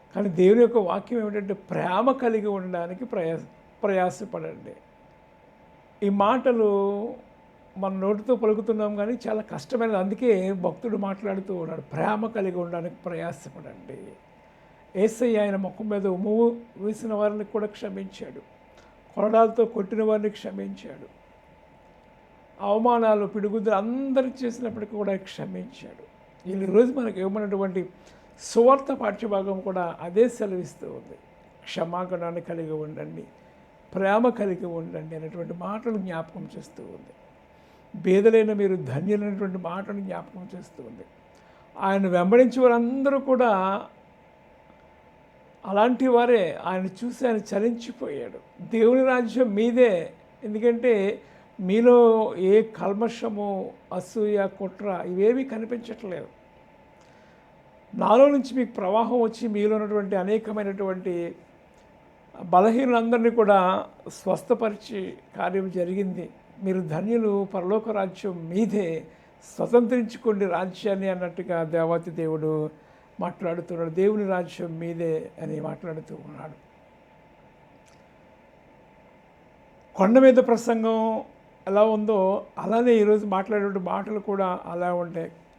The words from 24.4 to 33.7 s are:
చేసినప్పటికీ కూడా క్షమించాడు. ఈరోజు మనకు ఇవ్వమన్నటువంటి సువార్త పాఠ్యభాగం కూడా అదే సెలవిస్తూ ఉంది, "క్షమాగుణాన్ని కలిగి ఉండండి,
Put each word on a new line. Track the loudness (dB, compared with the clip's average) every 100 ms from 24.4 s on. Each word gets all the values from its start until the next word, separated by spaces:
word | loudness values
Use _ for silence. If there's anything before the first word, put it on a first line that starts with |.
చేసినప్పటికీ | -6 -6 -8 -8 -8 -4
కూడా | -2 -4
క్షమించాడు. | -6 -12 -10 -10 -12 -16 -20 -20 -20 _ -20 _ -8
ఈరోజు | -4 2 4 4
మనకు | 2 -4 -4
ఇవ్వమన్నటువంటి | -4 -4 -4 -2 -2 -4 -8 -12 -20 -20 -20 -20
సువార్త | -2 4 6 6 2
పాఠ్యభాగం | -4 -4 -4 -4 -2 -2 -6
కూడా | -6 -4 -6 -8
అదే | -4 2 2
సెలవిస్తూ | 2 -6 -6 -8 -14 -14
ఉంది, | -14 -18 -20 _ _ -20 -20
"క్షమాగుణాన్ని | -12 -6 -4 -4 -6 -6 -6 -8
కలిగి | -10 -10 -8
ఉండండి, | -8 -10 -10 -12 -14 -18 -20 -20 _ _